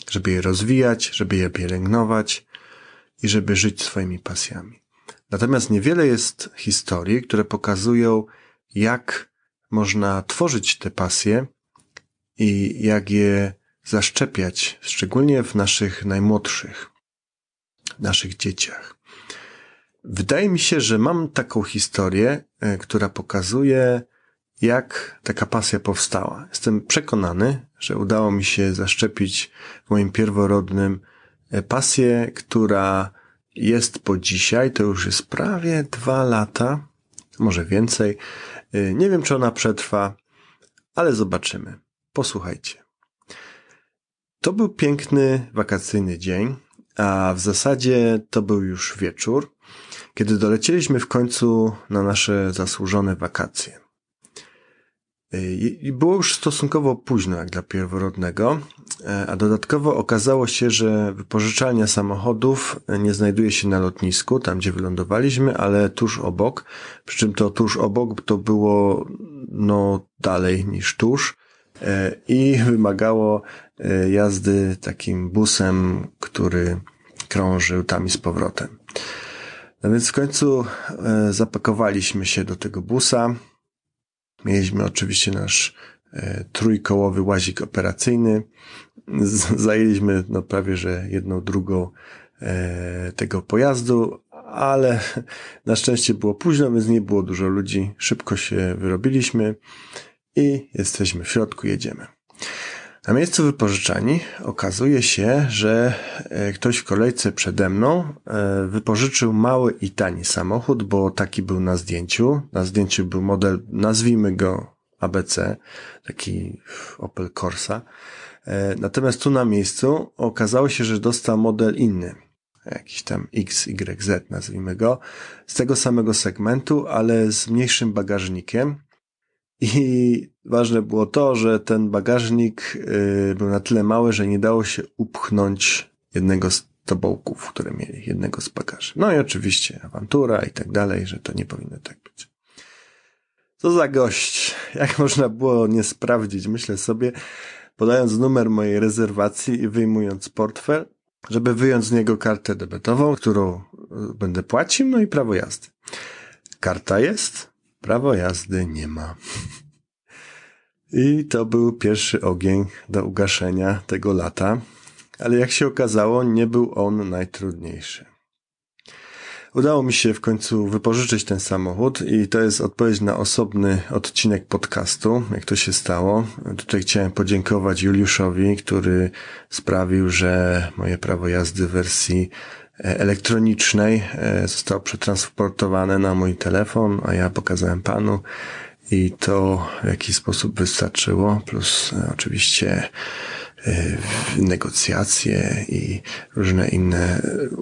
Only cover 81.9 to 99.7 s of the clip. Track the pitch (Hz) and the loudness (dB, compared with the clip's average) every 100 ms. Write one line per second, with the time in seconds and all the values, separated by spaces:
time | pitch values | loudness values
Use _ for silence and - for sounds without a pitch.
81.9 | 101 95 104 92 - 95 90 104 98 92 | 0 -2 -2 -2 -2 -2 -6 -8 -8 -2
82.9 | 123 - 123 117 120 - _ _ _ _ | 0 2 2 2 -2 -10 _ _ _ _
83.9 | _ _ _ _ _ - 98 92 101 101 | _ _ _ _ _ 0 0 0 0 -2
84.9 | - 98 98 - 98 98 - - - - | -2 -2 0 0 -2 -2 -2 -2 -8 -20
85.9 | _ _ - 95 98 95 - 110 104 - | _ _ -10 -6 -6 -8 0 2 2 2
86.9 | 101 101 95 95 98 92 92 - - 95 | 2 2 2 2 2 0 -4 -6 -2 -2
87.9 | 92 - 120 113 107 107 _ - - - | -2 0 2 4 2 -2 _ -20 -20 -20
88.9 | - - - 101 104 98 113 107 107 110 | -20 -6 0 0 2 0 2 2 4 4
89.9 | 98 101 95 95 101 90 98 95 92 92 | 4 2 0 0 -4 -4 -4 -2 -2 -4
90.9 | 90 95 95 92 92 92 104 92 92 90 | -6 -4 -6 -4 -6 -2 -2 0 -2 -2
91.9 | - - - - - - 92 90 87 90 | -8 -20 -20 -20 -12 -6 -4 -4 -6 -8
92.9 | 90 90 - 98 95 90 110 139 127 120 | -8 -8 -6 -4 -4 -2 2 2 2 0
93.9 | 120 113 - _ - - - 139 135 127 | 0 0 -4 _ -20 -12 -2 0 4 4
94.9 | 117 - - 120 - - - - 113 - | 2 -2 -8 -10 -14 -18 -8 -2 0 2
95.9 | 120 - 104 104 101 175 147 139 117 110 | 2 2 0 0 0 2 4 4 2 4
96.9 | 113 98 101 92 90 95 98 101 101 98 | 2 2 0 0 -2 0 0 0 -2 -2
97.9 | 101 - 113 - 101 - 98 92 92 92 | -4 -4 -4 -4 -4 -2 -2 -2 -2 -2
98.9 | 92 131 135 120 117 107 107 - | 0 2 0 0 0 0 -2 -10